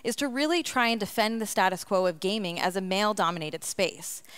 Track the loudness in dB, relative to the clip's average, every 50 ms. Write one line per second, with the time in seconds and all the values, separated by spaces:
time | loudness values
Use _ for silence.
0 | -4 -4 -2 -2 -2 -2 0 0 2 2 2 0 0 0 0 2 2 2 2 0
1 | -2 -4 0 0 0 2 0 -2 -4 -2 2 2 2 2 2 0 -4 0 2 2
2 | 2 2 0 0 -2 -2 0 0 -2 -4 -2 0 0 0 0 0 -2 0 0 2
3 | 2 2 2 2 2 0 0 -2 -4 -6 -8 -8 -8 -6 0 0 0 0 0 -4
4 | -10 -10 -12 -12 -14 -18 -20